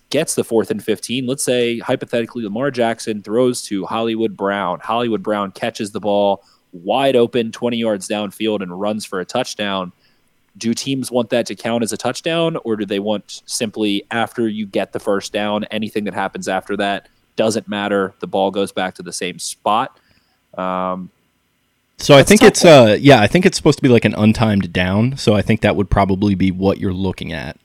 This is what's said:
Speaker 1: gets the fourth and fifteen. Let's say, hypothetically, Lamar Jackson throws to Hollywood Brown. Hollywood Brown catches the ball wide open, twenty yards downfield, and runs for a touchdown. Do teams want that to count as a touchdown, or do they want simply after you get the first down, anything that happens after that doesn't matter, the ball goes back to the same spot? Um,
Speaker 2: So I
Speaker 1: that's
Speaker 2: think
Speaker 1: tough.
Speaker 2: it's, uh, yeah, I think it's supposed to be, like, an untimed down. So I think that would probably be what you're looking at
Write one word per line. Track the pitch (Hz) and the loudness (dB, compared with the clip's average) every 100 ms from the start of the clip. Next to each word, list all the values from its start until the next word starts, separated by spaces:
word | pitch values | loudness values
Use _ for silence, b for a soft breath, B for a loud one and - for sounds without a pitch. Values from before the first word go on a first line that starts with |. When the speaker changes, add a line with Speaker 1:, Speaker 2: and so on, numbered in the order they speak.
| _ | _
Speaker 1:
gets | 135 160 - | -4 -2 -4
the | |
fourth | - 113 98 | -2 0 0
and | 107 | -4
fifteen. | - 104 - 120 123 | -4 -6 -4 -6 -4
Let's | 143 | -4
say, | - 123 120 117 | -2 0 0 -4
hypothetically, | - 131 - 120 113 120 | -4 -6 -4 -4 -4 -6
Lamar | 110 104 139 | -8 -4 -4
Jackson | 127 117 113 - 107 | 0 -2 -2 -6 -8
throws | 101 110 127 123 | -4 0 0 0
to | - 98 90 | -6 -6 -6
Hollywood | 110 113 113 113 95 | -4 -4 -2 -4 -2
Brown. | 98 101 92 85 | -2 -2 -2 -4
Hollywood | - 113 120 104 | -4 -2 -2 -4
Brown | 95 104 101 | -2 -2 -4
catches | - 117 - 104 | -6 -8 -6 -8
the | 104 | -6
ball | 104 101 101 98 _ _ _ | -2 2 2 0 _ _ _
wide | 92 90 117 139 127 | -12 -4 0 2 4
open, | 120 127 113 | 2 0 -4
twenty | - 123 120 | -4 -4 -2
yards | 113 104 92 | -2 -4 -4
downfield, | 104 104 - 110 104 | -4 -4 -4 -4 -2
and | 95 90 | -6 -6
runs | 104 110 | -6 -6
for | - 98 | -6 -8
a | 90 | -4
touchdown. | 120 127 - 104 98 92 - _ _ _ _ _ 101 | -4 -4 -6 -4 -4 -6 -12 _ _ _ _ _ -8
Do | 117 113 | -4 -4
teams | - 135 120 | -4 -6 -2
want | 123 113 | -2 0
that | 120 113 | -2 -2
to | 107 | -6
count | 117 117 | -4 -2
as | 113 | -2
a | 104 | -4
touchdown, | 120 127 - 165 165 165 | -6 -6 -4 -2 -2 -2
or | 117 107 | -4 -4
do | 101 | -4
they | 101 | -4
want | 104 104 - - - | -2 -4 -6 -18 -10
simply | - 117 110 107 101 - | -6 -6 -2 -2 -2 -4
after | 117 110 - 113 | -4 -4 -4 -4
you | 107 104 | -4 -6
get | 107 95 | -4 -4
the | - | -6
first | - 98 - | -4 -4 -4
down, | 104 104 104 104 | -4 -2 -4 -4
anything | 107 107 - | -6 -6 -6
that | 104 | -6
happens | 95 98 98 95 | -6 -6 -6 -6
after | 95 - 101 | -6 -4 -4
that | 101 98 - _ _ - | -2 -4 -8 _ _ -2
doesn't | 113 110 98 | -2 -2 -6
matter, | 104 101 101 95 - | -6 -2 0 -2 -6
the | 92 | -6
ball | 98 95 | 0 0
goes | 98 98 | 0 -4
back | - 92 | -4 -6
to | - | -6
the | 87 | -12
same | - 90 - | -8 -8 -8
spot? | - - - 107 135 - _ _ _ _ _ - | -12 -6 0 0 -2 -8 _ _ _ _ _ -8
Um, | 92 92 92 92 90 _ _ _ _ _ _ _ _ - | -6 -4 -4 -6 -10 _ _ _ _ _ _ _ _ -6
Speaker 2:
So | - | 6
I | 143 | 8
Speaker 1:
that's | - | 8
Speaker 2:
think | 214 | 8
Speaker 1:
tough. | 220 | 8
Speaker 2:
it's, | - 180 | 8 8
uh, | 147 113 101 | 10 10 6
yeah, | 139 131 | 6 6
I | 104 | 6
think | 175 185 | 4 2
it's | - | 2
supposed | 165 143 | 2 2
to | |
be, | 139 | 4
like, | 117 110 | 4 4
an | |
untimed | - 107 107 113 101 92 | 4 4 4 2 2 0
down. | 87 90 98 120 139 | 0 0 2 0 0
So | - | 2
I | 104 | 2
think | - 110 | 2 2
that | 107 82 | 2 2
would | 101 | 2
probably | - 98 95 104 95 | 2 2 2 2 2
be | 95 | 0
what | 90 95 - | 2 0 0
you're | 101 | -2
looking | 90 95 90 - | -4 -4 -6 -8
at | 80 65 - | -8 -10 -12